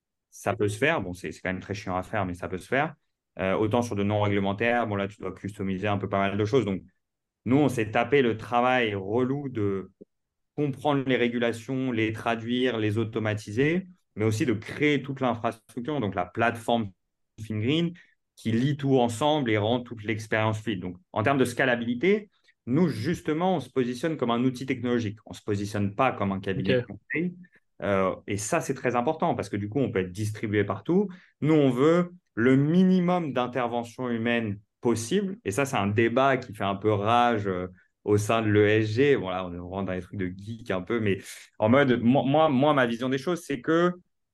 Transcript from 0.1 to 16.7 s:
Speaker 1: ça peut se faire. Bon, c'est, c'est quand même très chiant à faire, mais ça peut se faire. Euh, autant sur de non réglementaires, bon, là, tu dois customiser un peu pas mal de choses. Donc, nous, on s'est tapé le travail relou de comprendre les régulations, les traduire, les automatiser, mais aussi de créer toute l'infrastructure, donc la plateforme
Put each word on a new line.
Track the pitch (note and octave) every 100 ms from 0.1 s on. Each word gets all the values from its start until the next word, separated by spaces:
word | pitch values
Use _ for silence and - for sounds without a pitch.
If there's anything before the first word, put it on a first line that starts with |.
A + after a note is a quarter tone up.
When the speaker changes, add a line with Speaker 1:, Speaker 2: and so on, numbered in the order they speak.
| _ _
Speaker 1:
ça | - -
peut | G2 G#2
se | G#2
faire. | C#3 E3
Bon, | F#2+
c'est, | F2+ D#2+
c'est | D#2
quand | -
même | F#2
très | -
chiant | G2+ - F#2
à |
faire, | F2+ G#2+ F#2+
mais |
ça | E2+ F2
peut | F#2
se | -
faire. | C3 D#3 - _ _ _ -
Euh, | F#2
autant | F2 G#2+ A#2+
sur | A2+ G2+
de |
non | G2+ G#2
réglementaires, | G#2 G2+ G2 G2+ A#2 A#2+ A2+
bon, |
là, | G2+ G2
tu | -
dois | F#2
customiser | F2 C3 G#2 F#2+ F#2 G#2
un | G2+
peu | G2
pas | G2
mal | G2 G2+
de |
choses. | G#2+ C3
Donc, | G2+ F#2 - _ _ _ _ _
nous, | - C3
on | C#3+
s'est | A#2 G#2+
tapé | A#2+ A#2 C#3+
le | B2 A2
travail | - A#2+ B2 B2+ A#2
relou | G2+ F#2+ A2+ B2+ C#3 C#3+
de | A#2 G2+ G2 F#2+ _ - _ _ _ _
comprendre | - D3 B2+ D3+ C#3+ C3
les | B2
régulations, | A#2+ A#2+ A#2 A2+ - C3+ C3
les | A#2 A2
traduire, | A2 - A2+ A2+ B2 C3 A2+
les | G#2+ G#2+
automatiser, | A2 A2+ G#2+ G#2 G#2+ G#2 D3 E3+ F#3+ - _
mais | -
aussi | A2 G#2+ D3
de |
créer | G#2 - - D3 D3
toute | C3+ C3+
l'infrastructure, | B2+ A2+ A#2 A2 _ - B2 D3
donc | G#2+
la | F2+ F2
plateforme | - A#2 A2 A2